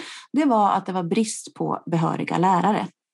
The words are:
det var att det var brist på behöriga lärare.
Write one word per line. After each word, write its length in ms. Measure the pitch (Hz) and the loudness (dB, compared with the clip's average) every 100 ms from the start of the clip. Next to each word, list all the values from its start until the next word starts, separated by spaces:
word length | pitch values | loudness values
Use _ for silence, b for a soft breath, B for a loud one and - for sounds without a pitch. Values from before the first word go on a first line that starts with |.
| B B B | B B B
det 120 | 269 | 0
var 260 | 302 220 196 | 2 4 4
att 140 | 190 | 2
det 60 | 190 | -2
var 120 | 185 | -4
brist 500 | 170 196 220 - - | 0 0 0 -4 -10
på 300 | - 160 - | -6 -4 -4
behöriga 520 | - 165 165 - - - | -2 0 0 -2 -2 0
lärare. 500 | 185 180 196 190 190 _ _ | 2 2 2 0 -4 _ _